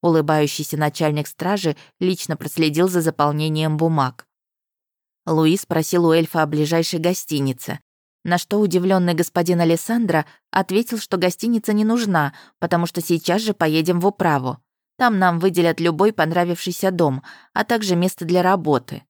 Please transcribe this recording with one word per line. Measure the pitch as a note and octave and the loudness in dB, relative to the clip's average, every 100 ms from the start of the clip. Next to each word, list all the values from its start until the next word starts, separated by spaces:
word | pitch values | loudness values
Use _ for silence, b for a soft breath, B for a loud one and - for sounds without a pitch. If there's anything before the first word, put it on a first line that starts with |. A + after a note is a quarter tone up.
Улыбающийся | E3+ D#3+ D3+ D#3 D3 - D3+ D3+ | 2 2 2 2 0 -2 -8 -2
начальник | D3+ - D#3 D3 D3 | -4 0 -2 -2 -6
стражи | - F3+ G3+ F#3 C#3+ B _ | -6 -4 -2 -2 -4 B _
лично | F3+ F#3 - D#3 | -2 -2 -6 -8
проследил | - - D#3+ D3 F#3 | -8 -2 0 2 0
за | F3+ | 2
заполнением | D#3+ - D3 D3 D#3 D#3 D#3 D3+ | -2 0 0 0 -2 -2 -2 0
бумаг. | E3 D#3+ C3 - - _ _ _ _ _ _ _ _ _ - | 0 0 -2 -4 -20 _ _ _ _ _ _ _ _ _ -2
Луи | D#3+ D#3 F#3 | 2 4 2
спросил | - D#3+ D#3+ F3+ E3+ | 0 -4 0 2 4
у | |
эльфа | D#3+ D#3+ E3+ | 4 2 0
о | D3+ | 0
ближайшей | D3+ D3+ E3 E3 F3 | 0 0 0 0 -2
гостинице, | E3+ F#3 - D3+ C#3 B2+ - - _ _ _ _ | -2 -2 -4 -2 -2 -4 -8 -12 _ _ _ _
на | E3+ F3 | -4 -4
что | - G3+ | 0 0
удивлённый | G#3 F3 F3+ F#3+ F3+ | 2 2 2 2 0
господин | E3 E3+ - F3 F3 | 0 -2 0 0 2
Алессандро | E3 E3 - A#3 A3 D#3+ D3 b _ | 2 0 0 -2 0 0 -2 b _
ответил, | - F#3+ F#3+ A#3+ A3+ | -4 0 -2 -2 -6
что | - F#3+ | -4 -2
гостиница | F3+ F3+ A3+ A#3 G#3+ | -2 -2 -2 -2 0
не | G#3 G#3+ | 0 2
нужна, | A#3+ G#3+ F3 C#3+ B B _ | 0 0 0 0 B B _
потому | E3+ F3 E3+ | -2 -2 -2
что | - | -4
сейчас | E3 E3+ - F3+ | -2 -2 2 0
же | A3 | 0
поедем | G3+ D#3+ D#3 D#3+ F3 | -2 0 0 0 2
в | F#3 | 0
управу. | G#3 F#3 D3 B2+ B2 _ _ _ _ | 0 0 0 -2 -8 _ _ _ _
Там | B3 G#3 | 0 2
нам | F#3 E3+ | 2 2
выделят | F#3 F3 E3+ D#3+ | 0 2 2 2
любой | E3+ D#3+ G3+ | -2 2 2
понравившийся | G#3+ D#3+ E3+ F3 E3+ - F3 F#3+ | 2 0 2 0 -2 -6 -2 -2
дом, | F3+ D#3+ C3+ B B B | 2 0 0 B B B
а | - | -6
также | G#3+ A#3 G#3 F3 | -2 -2 0 0
место | F#3 - E3 | 0 -2 -2
для | F3+ | 2
работы. | F3 F#3+ D3+ C#3 - - _ | 2 2 2 0 0 -16 _